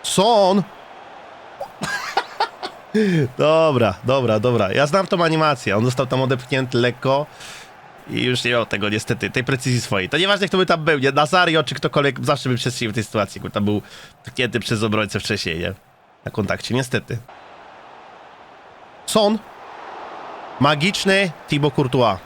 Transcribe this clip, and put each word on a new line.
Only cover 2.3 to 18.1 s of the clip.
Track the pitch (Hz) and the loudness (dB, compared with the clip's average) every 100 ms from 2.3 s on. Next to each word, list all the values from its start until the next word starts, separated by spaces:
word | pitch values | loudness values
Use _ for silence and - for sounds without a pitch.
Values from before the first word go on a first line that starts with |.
| - 453 - 359 - - 214 208 170 127 - | -6 -6 -6 -14 -14 -4 0 2 2 0 2
Dobra, | 147 160 160 127 110 - | 2 4 4 4 2 0
dobra, | 120 135 120 107 | 0 2 2 2
dobra. | 123 117 95 | 2 2 2
Ja | - 143 | 2 2
znam | 190 185 | 2 0
tą | 185 | 0
animację. | 165 160 156 135 - 101 | 2 2 2 0 0 0
On | |
został | 123 123 131 | 0 0 -2
tam | 131 | 0
odepchnięty | 131 131 - 135 127 123 | 0 -2 -2 -4 0 0
lekko | 123 120 131 139 151 - - - - - - - - | 0 0 0 0 -2 -12 -18 -18 -20 -20 -20 -20 -10
i | 117 | -4
już | 123 123 | -2 0
nie | 120 | 0
miał | 120 110 | 0 0
tego, | 107 104 | -2 -2
niestety, | 107 - 117 101 | -2 -2 -4 -2
tej | 135 | -2
precyzji | 123 135 135 123 | -2 -2 0 -2
swojej. | - 101 92 | 0 -2 0
To | 151 | 0
nieważne, | 196 202 190 | 0 0 0
kto | 190 | 0
by | 185 | 2
tam | 170 | 2
był, | 156 151 | 2 2
nie? | 135 | 2
Nazario | 139 151 180 175 160 | 2 2 4 4 2
czy | 147 | 0
ktokolwiek, | 131 156 151 139 131 | -4 -2 2 0 0
zawsze | 127 139 131 | -2 0 0
by | 120 | -2
przestrzelił | 127 - 113 | -2 -4 -4
w | |
tej | 107 | -4
sytuacji, | 104 107 98 98 | -2 -2 -2 -4
bo | 92 | -6
tam | 107 | -2
był | 101 104 - - - - | 0 0 -4 -20 -20 -20
tknięty | - - 123 113 | -12 -4 -2 -2
przez | - 110 | -2 -2
obrońcę | 110 110 104 104 | 0 0 -2 -4
wcześniej, | - 104 92 82 | -4 -4 -2 -4
nie? | 87 95 _ _ _ _ | -4 -8 _ _ _ _
Na | - | -8
kontakcie, | - 98 92 - | -4 -4 -4 -2
niestety. | 120 127 110 - 117 - - - - - - - - - | -4 -2 -6 -6 -10 -10 -20 -20 -20 -20 -20 -20 -20 -20